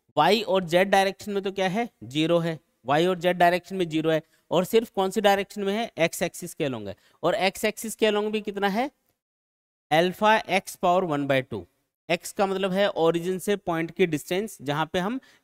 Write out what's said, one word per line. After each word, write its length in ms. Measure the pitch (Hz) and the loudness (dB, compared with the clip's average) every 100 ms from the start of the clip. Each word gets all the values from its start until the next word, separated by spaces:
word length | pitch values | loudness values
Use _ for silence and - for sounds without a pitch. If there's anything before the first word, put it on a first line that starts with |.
| _ - | _ 2
वाई 240 | 147 226 | 4 4
और 200 | - 190 175 | 2 0 2
जेड 240 | 175 196 | 2 4
डायरेक्शन 420 | 196 190 185 - | 4 2 -2 -6
में 100 | 196 | -4
तो 80 | 196 | -4
क्या 160 | 196 190 | -2 -2
है? 180 | 185 240 - 110 | -2 -4 -8 -8
ज़ीरो 320 | 139 160 170 | -2 2 2
है, 200 | 165 156 - _ 117 | 0 -4 -12 _ 0
वाई 200 | 147 175 | 2 2
और 140 | 185 | 2
जेड 180 | 170 180 | 0 4
डायरेक्शन 380 | 175 175 - 190 | 4 4 -2 -4
में 120 | 175 | -2
ज़ीरो 200 | 156 160 | -2 0
है, 120 | 160 - _ _ | -2 -4 _ _
और 140 | 156 185 | -2 2
सिर्फ 240 | 226 226 | 2 0
कौन 200 | - 190 | -2 -2
सी 100 | 190 | 2
डायरेक्शन 420 | 202 196 196 - | 2 2 0 -6
में 100 | 196 | -4
है? 180 | 202 226 - | -4 -6 -2
एक्स 220 | 165 - | -2 0
एक्सिस 320 | 175 - 175 | -6 -6 -14
के 140 | - 147 | -6 -4
along 200 | 120 101 | -4 -8
है। 80 | 92 _ _ | -14 _ _
और 120 | 160 170 | -2 0
एक्स 300 | 185 - 220 | 0 0 -4
एक्सिस 300 | - 226 - | -4 -10 0
के 160 | 220 | 0
along 200 | 208 214 | 2 -2
भी 100 | 214 | -4
कितना 260 | 208 202 202 | -6 -2 -2
है? 200 | 196 269 - _ _ _ _ _ _ _ _ _ | 0 -4 -8 _ _ _ _ _ _ _ _ _
अल्फा 440 | 151 180 175 214 220 | 2 2 2 2 2
एक्स 380 | - 190 - - | 2 -2 -2 -2
पावर 280 | 185 180 185 | 2 2 0
वन 200 | 143 139 | -2 0
बाय 140 | 135 | 0
टू। 220 | 127 107 90 _ _ _ - | 0 -8 -12 _ _ _ -4
एक्स 220 | 175 - | -4 -4
का 140 | - 196 | -2 -2
मतलब 260 | 190 196 | 0 -2
है 160 | 185 202 | 0 0
ओरिजिन 480 | - 165 170 170 185 | 2 0 0 -4 -4
से 160 | 185 202 | -4 -4
पॉइंट 340 | - 165 165 | -2 -4 -4
की 140 | - 180 | 0 0
डिस्टेंस 500 | 151 - 180 214 - | 0 -4 -6 -6 -8
जहाँ 280 | 131 143 160 | -4 -2 -2
पे 60 | 185 | -2
हम 200 | 180 254 - _ | -2 -6 -10 _